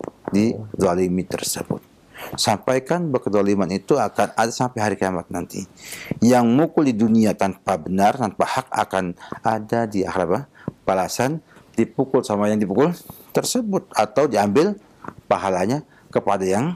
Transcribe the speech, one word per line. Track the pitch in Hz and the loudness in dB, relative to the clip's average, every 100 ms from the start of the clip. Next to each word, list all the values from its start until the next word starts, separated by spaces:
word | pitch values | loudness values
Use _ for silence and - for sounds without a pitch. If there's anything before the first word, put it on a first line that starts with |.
| - - - | -14 -12 -2
dizalimi | 98 113 - 107 - 92 87 92 90 | 0 0 -2 -8 0 2 2 0 0
tersebut. | 90 - - - - - - _ _ - - | -4 -6 -6 -6 -6 -8 -10 _ _ -18 -6
Sampaikan | - - 202 - 131 127 170 165 | -2 0 0 0 0 0 -2 0
bahwa | 127 | -2
kezaliman | - 101 101 101 87 | 0 2 2 2 0
itu | 95 - | -2 0
akan | 143 104 - 107 | 2 2 0 -2
ada | - 113 | 0 -2
sampai | - 127 113 | 0 -4 -2
hari | 104 95 | -2 0
kiamat | 95 90 - | -2 -2 -6
nanti. | 90 85 95 95 - - - - - | -10 -8 -12 -14 -16 -18 -16 -12 0
Yang | 113 123 117 | 4 6 6
mukul | 127 165 170 | 4 4 2
di | 143 | 2
dunia | 107 113 113 107 | 2 2 4 2
tanpa | - 98 - - 95 | 0 -4 -2 -4 -4
benar, | 76 95 101 135 | -2 2 2 2
tanpa | 107 - | -4 -2
hak | - 131 - | -2 -2 -4
akan | - 104 95 90 87 - - | -4 -2 -4 -4 -8 -14 -6
ada | 113 110 107 117 | -2 -4 -2 -2
di | 113 104 | -2 -2
akhirat | 90 92 | -2 -2
apa? | 85 107 143 - - - | -2 -2 -6 -14 -14 -6
Balasan | - 95 90 - 123 160 - - - | -2 0 -2 -2 -2 -4 -10 -20 -8
dipukul | - 110 - 135 131 | -2 -2 -2 0 0
sama | - 104 104 | 0 0 0
yang | 107 | 0
dipukul | 98 98 156 175 - - - | 0 2 2 0 -12 -20 -6
tersebut | 160 - 254 226 190 - | -4 -2 -2 -2 -4 -2
atau | - 107 - | 0 0 2
diambil | 147 104 104 101 190 202 - _ - - - | 2 2 2 4 2 -2 -12 _ -20 -14 -2
pahalanya | 95 95 90 95 143 - _ - | 0 0 0 0 -2 -6 _ -6
kepada | 131 - 101 | -4 0 0
yang | 95 101 151 | 0 0 -2